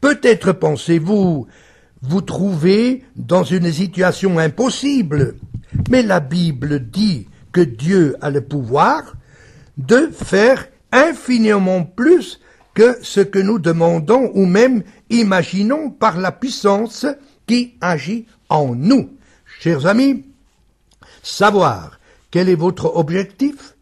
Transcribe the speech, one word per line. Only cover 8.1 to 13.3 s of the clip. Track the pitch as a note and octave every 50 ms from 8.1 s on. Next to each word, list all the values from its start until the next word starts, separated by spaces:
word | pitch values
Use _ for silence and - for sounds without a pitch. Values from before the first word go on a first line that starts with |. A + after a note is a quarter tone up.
| C3+ -
a | - D3
le | C#3 C#3+
pouvoir | A#2+ - C#3+ D3 B2+ A2 B2 C#3+ E3+ G#3+ C#4 D#4 - - - - - _ _ _ - - - - - _ _ -
de | C3 C3 G#3 B3+ D#4 D#4
faire | - - - - - F#3+ G#3 A#3+ C4+ - - - _ _ _ _
infiniment | - B3 C#4+ E4 D#4 A3+ - - B3+ A#3+ A3 G#3+ G#3+ G3+ F#3+ F#3 F#3 F#3 E3+
plus | - - - A#3+ D4+ F4 F4 - - - _ _ _ _ _ _ _ _
que | - G#3+ A#3+ B3 A#3+
ce | - - - G3+
que | G3 G3